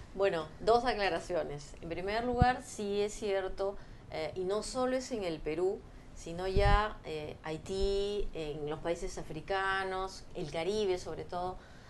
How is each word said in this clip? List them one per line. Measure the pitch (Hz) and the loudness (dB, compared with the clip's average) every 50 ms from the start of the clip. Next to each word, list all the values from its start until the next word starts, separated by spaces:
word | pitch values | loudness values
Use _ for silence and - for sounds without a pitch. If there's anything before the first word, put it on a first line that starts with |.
| - | -12
<laughs> | - - | -8 0
Bueno, | 190 196 196 175 165 156 156 - - | 2 4 4 4 2 -2 -4 -6 0
dos | - 208 226 240 247 | 4 6 6 8 6
aclaraciones. | 254 214 208 202 185 165 170 - - 180 160 151 147 143 143 - - - - - | 4 2 2 2 2 2 0 0 0 0 0 0 0 -4 -8 -8 -10 -12 -10 -8
En | 165 | -6
primer | 165 160 185 196 208 226 240 | -4 -2 -2 0 0 0 0
lugar, | 247 240 240 240 247 254 277 254 | 2 4 6 6 6 6 4 -2
sí | - - - 208 202 202 208 208 | -8 -6 -4 -2 0 2 2 2
es | 208 - | 0 0
cierto, | - 233 208 190 196 185 185 - - 196 196 - - - - - - - - | -2 -2 0 0 2 0 0 -2 0 0 -2 -2 -4 -8 -12 -14 -14 -12 -8
eh, | - 156 156 - - | -6 -4 -4 -4 -2
y | 185 180 | -2 0
no | 185 202 214 214 | 0 0 0 0
solo | - - 254 254 254 254 | -2 0 0 2 2 2
es | 262 254 - 254 | 0 -2 -2 -4
en | 214 196 | -2 -2
el | 175 160 147 | -2 -2 -2
Perú, | - 151 156 165 180 190 208 - - - - - - - - | -2 -2 0 2 2 2 0 0 -6 -12 -16 -16 -16 -16 -14
sino | - - 165 170 170 185 190 | -12 -10 -8 -6 -4 -2 2
ya, | 190 190 202 202 208 208 214 214 208 - - | 4 6 8 8 8 8 6 4 -2 -6 -8
eh, | 156 156 151 151 - - - - | -8 -6 -6 -6 -6 -8 -8 -6
Haití, | 156 160 151 - - 190 190 196 196 196 196 202 202 208 208 - - - | -6 -6 -6 -4 -4 0 2 2 2 2 2 0 0 0 -2 -2 -2 -4
en | 160 160 151 143 151 147 147 | -4 -6 -6 -4 -4 -4 -4
los | 156 147 | -4 -2
países | - 170 170 170 190 180 - 180 | -2 -2 -2 -2 -2 -6 -6 -6
africanos, | 160 - 151 156 151 - 196 196 190 190 190 196 190 190 190 190 190 190 - - - - - | -8 -6 -8 -6 -4 -2 0 0 2 2 2 2 0 0 -2 -2 -2 -4 -6 -8 -12 -10 -8
el | - 165 147 | -6 -6 -4
Caribe | 147 165 165 185 208 214 208 190 180 180 | -2 -2 0 0 2 2 4 2 2 2
sobre | - 180 160 160 156 | 0 -4 -6 -6 -6
todo, | - 185 175 180 185 180 - - - - - - - | -6 -4 -2 -2 -2 -4 -6 -10 -14 -18 -18 -18 -18